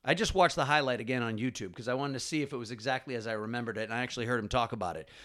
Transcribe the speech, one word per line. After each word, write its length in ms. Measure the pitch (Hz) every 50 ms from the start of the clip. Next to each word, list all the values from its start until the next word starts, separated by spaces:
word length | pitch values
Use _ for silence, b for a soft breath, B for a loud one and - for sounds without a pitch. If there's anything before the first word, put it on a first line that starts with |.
I 120 | - 131 165
just 200 | 180 226 - -
watched 220 | 185 180 165 -
the 80 | 170 139
highlight 360 | 135 147 151 139 131 123 110
again 220 | 113 117 127 127
on 140 | 117 113 110
YouTube 400 | 107 120 127 120 - 104 92 82
'cause 100 | - 107
I 60 | 123
wanted 220 | 123 131 143 143 135
to 60 | 123
see 200 | - - 160 151
if 140 | 143 - 139
it 20 |
was 140 | 123 117 104
exactly 440 | 123 107 107 135 131 127 - 139 127
as 120 | 117 107
I 60 | 113
remembered 440 | 110 107 107 110 120 120 117 117 98
it, 60 | 107
and 100 | 113 107
I 60 | 113 120
actually 260 | 127 123 - 123 113
heard 160 | 117 123 117
him 80 | 110 104
talk 240 | 127 127 120 113
about 240 | 120 107 92 87 82
it. 100 | 80 76 - B B